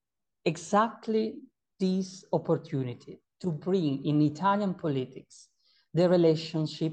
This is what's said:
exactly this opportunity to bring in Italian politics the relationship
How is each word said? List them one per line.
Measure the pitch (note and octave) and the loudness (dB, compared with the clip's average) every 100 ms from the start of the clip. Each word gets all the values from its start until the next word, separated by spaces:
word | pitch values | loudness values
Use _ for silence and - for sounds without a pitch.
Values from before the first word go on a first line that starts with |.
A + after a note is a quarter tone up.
| _ _ _ _ | _ _ _ _
exactly | E3+ D#3 - G3+ A3+ - - A3 A3 - - _ _ - | -4 -4 0 2 2 -2 -2 -2 -2 -6 -16 _ _ -4
this | F#3+ F#3 F#3 - - | 0 0 -4 -10 -4
opportunity | D#3+ - D3+ - C3+ B2 A#2+ - - _ _ | -2 0 -2 -2 -4 -4 -8 -14 -20 _ _
to | F#3 | -6
bring | D3 F#3 G3 D3+ C#3 | -4 -2 0 0 -2
in | D#3+ D3 | 0 2
Italian | D3+ D3 G3 G3+ G3+ | 2 2 0 0 0
politics | F3 E3 C3+ B2+ - - - - _ _ _ _ | -2 -4 -4 -4 -10 -20 -20 -20 _ _ _ _
the | D3+ F3 | 2 4
relationship | F3+ E3 D#3+ - D#3+ D3+ - D#3+ | 6 4 4 0 -4 -4 -2 -6